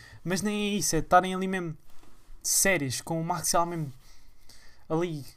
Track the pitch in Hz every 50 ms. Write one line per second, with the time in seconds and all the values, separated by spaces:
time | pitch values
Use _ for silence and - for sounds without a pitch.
0 | - - - - - 160 185 180 180 214 208 208 208 202 208 202 - - 165 160
1 | 151 - 175 180 180 185 185 185 190 190 190 185 175 165 156 - - - - -
2 | - - - - - - - - - - - - - 196 185 156 143 131 120 -
3 | - - 165 165 165 165 175 165 - - - 175 170 170 175 165 151 135 120 -
4 | - - - - - - - - - - - - - - - - - - 160 160
5 | 175 180 160 147 123 - -